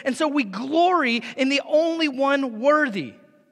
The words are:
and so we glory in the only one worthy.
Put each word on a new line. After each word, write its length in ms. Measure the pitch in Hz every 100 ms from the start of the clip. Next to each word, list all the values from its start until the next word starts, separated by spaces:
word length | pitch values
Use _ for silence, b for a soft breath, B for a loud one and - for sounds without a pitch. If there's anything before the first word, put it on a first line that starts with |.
and 140 | - 247
so 100 | 311
we 160 | 285
glory 760 | 214 190 262 311 349 359 262 233 B -
in 120 | 269
the 120 | 277 -
only 420 | 302 330 330 311
one 520 | 254 269 277 269 214
worthy. 540 | 269 302 285 196 127 - _ _ _